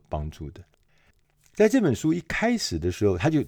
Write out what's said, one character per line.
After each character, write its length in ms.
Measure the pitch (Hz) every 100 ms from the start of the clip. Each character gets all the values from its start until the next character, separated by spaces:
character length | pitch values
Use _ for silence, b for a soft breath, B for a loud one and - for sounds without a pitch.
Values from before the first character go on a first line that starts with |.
| _
帮 220 | 76 76
助 180 | - 73
的。 120 | - - _ _ _ _ _ _ _ _
在 140 | - 214
这 140 | 262
本 120 | 185
书 200 | 110 156
一 80 | 170
开 360 | - - 226 233
始 220 | - 82
的 100 | 87
时 160 | - 104
候， 120 | 90
他 120 | 143
就 140 | 156